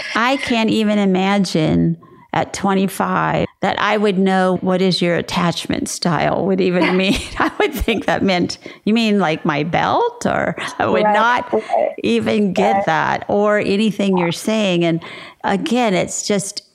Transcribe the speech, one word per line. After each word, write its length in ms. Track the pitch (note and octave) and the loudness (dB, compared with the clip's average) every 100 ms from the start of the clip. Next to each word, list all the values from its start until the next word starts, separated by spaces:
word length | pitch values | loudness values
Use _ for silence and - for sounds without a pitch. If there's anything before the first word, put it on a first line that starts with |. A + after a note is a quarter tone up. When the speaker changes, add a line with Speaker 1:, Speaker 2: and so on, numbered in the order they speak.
| - - | -4 0
Speaker 1:
I 220 | A#3 C#4 | 0 0
can't 320 | - A#3 A3 | 0 0 2
even 280 | G#3 G#3+ G#3 | 2 2 2
imagine 1000 | G3+ F#3 F#3+ G3+ F#3 F3 D#3 E3+ E3 E3 - - - | 2 2 2 2 2 0 2 2 2 0 -8 -20 -6
at 200 | - D#3+ | -4 -4
twenty-five 920 | - G3 G3 F#3+ - F#3 F3+ D#3+ D#3+ E3 _ | -2 0 0 0 -2 -2 0 0 0 -2 _
that 180 | F#3+ - | -2 0
I 160 | G3+ G#3+ | 0 2
would 220 | G#3 F#3+ | 2 2
know 400 | F#3+ F#3+ F#3 F3+ | 2 2 2 2
what 220 | F#3 F#3 | 0 2
is 180 | F#3+ F3 | 2 2
your 140 | F3 | 0
attachment 720 | E3 - F3+ F3 - - - - | 0 -2 -2 0 -2 -4 -4 -4
style 560 | - F3 D3+ D3+ - F3+ | -4 -2 0 0 0 0
would 140 | F#3+ | 0
even 360 | F#3 F3+ A3+ F#3 | 0 0 0 2
Speaker 2:
<laughs> 60 | |
Speaker 1:
mean. 120 | F#3+ - - | 0 -2 -4
<laughs> 100 | - | -4
I 100 | D#4 - | -4 -2
would 140 | G#4 | -2
think 320 | B3 - G#3+ - | 0 -2 -2 -2
that 180 | E3 | 0
meant, 340 | G3 F3+ F3+ - - - - | 0 0 -2 -4 -16 -8 -2
"You 60 | |
mean, 280 | A3+ A3 G3+ | 0 2 2
like, 240 | E3+ D#3 | 2 0
my 180 | E3 D3 | -2 -2
belt?" 640 | D#3+ E3 E3 C4+ A#4 - - | 0 0 2 2 0 -2 -2
Or 300 | - - F3 - - | 0 -2 -4 -6 -4
I 60 | G#3 | 0
would 180 | F#3 | 2
Speaker 2:
Right, 100 | G#3+ | 2
Speaker 1:
not 380 | G#3 A3+ B3 - | 2 2 0 -2
Speaker 2:
right. 100 | A3 G#3+ A3+ - - | -4 -2 -2 -2 -2
Speaker 1:
even 520 | - A3+ A3 A3 G3+ | 0 0 0 0 0
get 200 | F3 G3+ | 2 2
Speaker 2:
Right. 120 | G3 G3 | 2 0
Speaker 1:
that 380 | D#3 C#3 C3+ - | 0 0 -2 -2
or 320 | G3+ G#3 G#3 | 0 2 2
anything 580 | - G3+ A3 - G3+ F#3 | 2 0 0 0 0 2
you're 140 | E3+ | 0
saying. 520 | E3+ - A3 G#3 F3 | -2 -2 0 0 2
And 160 | E3+ E3 - - - - | 2 0 -4 -14 -18 -8
again, 500 | - G3 D4 A#3 A#3 | -2 -2 0 0 2
it's 320 | F3+ - - - | 0 -2 -4 -2
just, 360 | G3+ - - - | -2 -2 -10 -16